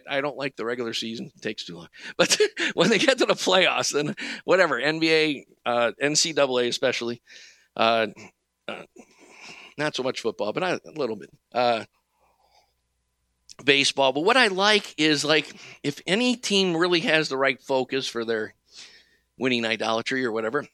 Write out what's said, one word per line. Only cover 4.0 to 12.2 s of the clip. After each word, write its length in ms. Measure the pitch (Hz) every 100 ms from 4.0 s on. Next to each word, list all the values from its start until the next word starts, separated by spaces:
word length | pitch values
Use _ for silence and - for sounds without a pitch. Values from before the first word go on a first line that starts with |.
| 147 - - - 139
whatever, 340 | 185 170 120
N 200 | 143 160
B 120 | 160
A, 340 | 160 156 127 - _ 120
uh, 260 | 120 117 -
N 160 | 139 151
C 180 | 170
double 240 | 147 139 123
A 80 | 120
especially, 540 | - 131 - 117 120 - - - _ _ -
uh, 320 | 113 113 107 - - _ _ _ -
uh, 160 | - - - - _ - - - - - -
not 180 | 147 -
so 80 |
much 180 | 127 -
football, 320 | 113 - 104
but 100 | 131
I, 80 | 180
a 180 | 139 80 151
little 200 | 123 104
bit, 140 | - _ _
uh, 320 | 117 123 110 98 _ _ _